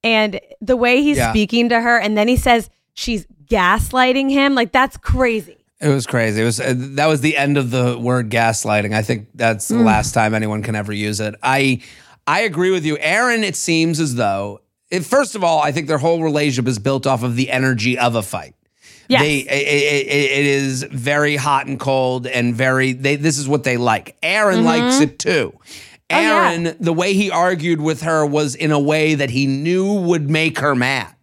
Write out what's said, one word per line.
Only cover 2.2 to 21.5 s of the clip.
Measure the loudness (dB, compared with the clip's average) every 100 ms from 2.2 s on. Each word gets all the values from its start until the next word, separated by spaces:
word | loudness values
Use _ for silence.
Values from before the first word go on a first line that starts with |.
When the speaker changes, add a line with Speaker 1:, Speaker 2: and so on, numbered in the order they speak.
| 2
Speaker 1:
he | 2
says | 4 2 0 _ _
she's | -12 -6 -6 -8 _ _ 0
gaslighting | 2 2 0 2 2 2 2
him, | 2 2
like, | 2 2
that's | 2 0 -4
crazy. | -2 0 2 0 -6 -18 _ _
Speaker 2:
It | 0
was | 0 0
crazy. | -2 0 0
It |
was, | 0 0
uh, | -2 -2
that | -4 0 0
was | 2
the | 0 0
end | 0 0
of | 0
the | 0 0 -2
word | -2 -2 0
gaslighting. | 2 2 0 0 0 0
I | -2
think | -2 -4 -6
that's | -2 -2 -2 -2
the | 2
Speaker 1:
Mm. |
Speaker 2:
last | 4 4 2
time | 0 0
anyone | 0 -2 -4
can | -4
ever | -6 -6
use | -6 -4 -4
it. | -6 -6
I, | -2 0 2 0 -6 -20 -20 -12 -2
I | -2
agree | -2 -2 0
with | 0
you. | -2 -2
Aaron, | 0 0 0 0
it | -2 -4
seems | -2 0 2 0
as | -2 0
though, | -2 -2 -6 -10 _ _ _
it, | -8
first | 0 0 0
of | -2
all, | 0 2
I | 0
think | -2 -2
their | -2
whole | 0 0
relationship | 0 0 0 0 -2
is | -2
built | -2 -2 0
off | -2
of | -2 -2
the | -2
energy | 0 0 0 -2 0
of | 0 -2
a |
fight. | -4 -10 -12 _ _ _ -20 -20 _
Speaker 1:
Yes. | 0
Speaker 2:
They, | 2 0
it, | -2
it, | -2 0 0 2 0 0
it, | 0 0 0
it | 2
is | 0 0 -4 -6
very | -6 -2 0 0 0
hot | 0